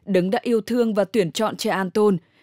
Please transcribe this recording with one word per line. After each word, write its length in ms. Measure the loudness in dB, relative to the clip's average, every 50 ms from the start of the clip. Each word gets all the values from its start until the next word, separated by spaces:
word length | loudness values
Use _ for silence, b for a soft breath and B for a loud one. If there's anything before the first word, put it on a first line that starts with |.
| b
Đấng 240 | 0 0 0 2 2
đã 100 | -2 -2
yêu 200 | -2 0 -2 -2
thương 320 | -2 -2 -2 0 0 0 0
và 100 | 0 -2
tuyển 280 | 0 0 0 0 0
chọn 260 | -2 -2 -2 -2 -4 -4
cha 180 | -4 -2 -2
Anton, 420 | -2 -2 -2 0 2 2 2 2 0 b b b b